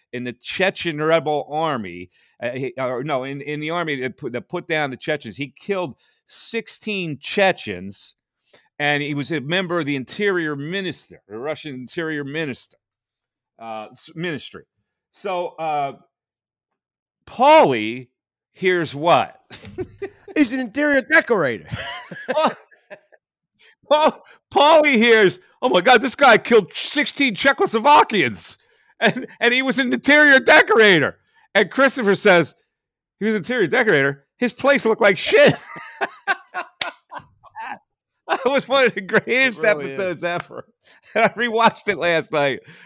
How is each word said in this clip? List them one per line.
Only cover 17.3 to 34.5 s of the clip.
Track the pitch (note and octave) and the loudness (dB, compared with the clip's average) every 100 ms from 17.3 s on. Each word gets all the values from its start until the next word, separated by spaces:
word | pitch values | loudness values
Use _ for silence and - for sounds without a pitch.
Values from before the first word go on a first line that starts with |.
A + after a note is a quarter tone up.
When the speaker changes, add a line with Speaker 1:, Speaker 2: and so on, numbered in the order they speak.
| - C4+ D#4 G#3 A#2+ G#2+ B2 B2+ _ _ _ _ | 0 6 6 6 2 -2 -8 -14 _ _ _ _
Speaker 1:
hears | _ F#3 F3+ D3+ | _ -2 0 -2
what? | C#3 E3 C#3+ G2+ - _ - - - F#4 | -4 2 2 0 -8 _ -20 -18 -14 -14
<laughs> | - G4 - - F#4+ | -12 -16 -16 -10 -2
Speaker 2:
He's | C4+ | -2
an | C4 | -2
interior | B3 C4+ D4 C#4 | -6 -4 0 0
decorator. | - D#4+ - A3 C#3+ A2 - - - - - - - | 2 0 2 0 0 -4 -10 -12 -10 -14 -16 -16 -6
<laughs> | |
Speaker 1:
Paul, | C#4+ D#4 - _ _ _ G3 _ _ _ _ _ _ _ _ _ | -2 -2 -4 _ _ _ -20 _ _ _ _ _ _ _ _ _
Paul, | D4+ D#4 - _ _ _ | 2 2 -2 _ _ _
Paulie | - C#4+ D#4+ D4+ B3+ | 2 6 6 6 4
hears, | A#3 A3 G3 - _ _ | 4 6 4 2 _ _
"Oh | B3+ | 0
my | C4+ | 2
God, | B3 B3 | 6 4
this | B3+ - | 4 2
guy | C#4 G#3+ | 6 6
killed | - A3+ F3+ | 6 4 4
sixteen | - - C#4+ C#4 - C#4 G3 | -6 -6 -2 -4 -2 -2 0
Czechoslovakians, | C4+ C4+ F#4+ A3 B3 D4+ G#4+ G#3 B2+ G2 - - _ _ _ _ | 0 2 0 2 6 6 6 2 0 -2 -14 -18 _ _ _ _
and, | A3 A#3+ - - | -2 -2 -8 -2
and | A#3 | 0
he | B3 | 2
was | C4 B3 | 0 0
an | B3+ | -2
interior | B3 - D4+ D4+ F4 | -2 4 6 8 6
decorator." | A3+ D4+ - G#4+ G#3+ F3 A#2+ - _ _ _ G3 | 6 4 6 6 6 6 2 -4 _ _ _ 0
And | F#3+ | 0
Christopher | - C4 C4+ G#3 F#3+ | 2 2 2 0 2
says, | G#3 F3+ D#3+ - _ _ _ _ _ _ | 4 4 2 -6 _ _ _ _ _ _
"He | G#3 | -2
was | G#3+ | -2
an | |
interior | D#3+ B3 F3+ | -2 -2 0
decorator? | B3 A3 D#3 C#3 C#3+ _ _ | 2 2 2 2 -2 _ _
His | B3 | -6